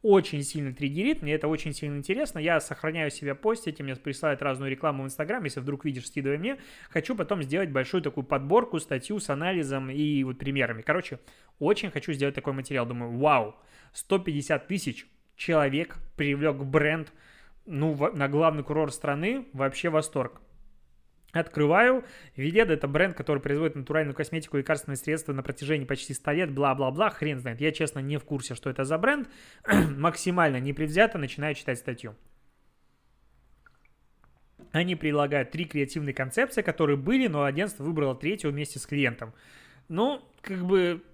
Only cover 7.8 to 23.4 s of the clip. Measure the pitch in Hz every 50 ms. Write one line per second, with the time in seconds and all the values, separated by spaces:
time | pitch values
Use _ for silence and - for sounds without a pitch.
7.8 | 131 - - 185 151 147 - 147 127 - 143 135 135 139 185 240 240 240 - 160
8.8 | 156 - 147 127 - - 208 202 - - 139 139 165 180 190 175 151 135 135 135
9.8 | 135 131 135 147 151 151 147 139 135 131 127 131 131 139 139 139 127 117 117 110
10.8 | 113 - 151 185 - - 143 123 _ - - _ _ _ _ _ 139 165 214 202
11.8 | - 190 - 143 - - 156 135 139 139 139 139 - 143 135 135 131 - 143 131
12.8 | 120 117 123 120 120 117 117 123 143 151 147 127 110 107 - - _ - - -
13.8 | - - _ - - _ 190 190 185 - 151 143 139 - 160 139 - - 190 190
14.8 | - 143 113 - - _ _ _ _ _ _ - - - 165 156 147 139 135 151
15.8 | 170 - - - - - - - 147 143 139 143 151 156 143 135 139 135 131 156
16.8 | 147 151 156 165 151 - - - - - - - - - - - _ 226 165 139
17.8 | 151 160 151 139 147 196 247 151 139 139 143 151 165 165 151 151 135 - 151 156
18.8 | 156 143 - - - 147 143 147 165 202 254 277 254 - - 131 139 135 135 -
19.8 | - 170 156 156 156 - - 143 123 120 - - - - - - - - - -
20.8 | _ _ _ _ _ _ _ _ _ - - 165 165 - - 151 147 147 165 196
21.8 | 233 247 262 254 254 - - - - - _ - 135 156 165 214 226 185 160 151
22.8 | - 135 139 156 185 190 165 - 135 - 151 135